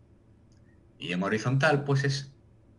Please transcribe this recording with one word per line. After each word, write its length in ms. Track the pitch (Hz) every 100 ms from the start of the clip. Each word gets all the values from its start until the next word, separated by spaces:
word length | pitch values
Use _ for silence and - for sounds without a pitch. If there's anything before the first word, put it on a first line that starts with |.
| - - - - - - - - - -
Y 140 | 76
en 100 | 90
horizontal, 640 | 98 107 127 135 160 143
pues, 200 | 143 139
es 280 | 139 - - - - - -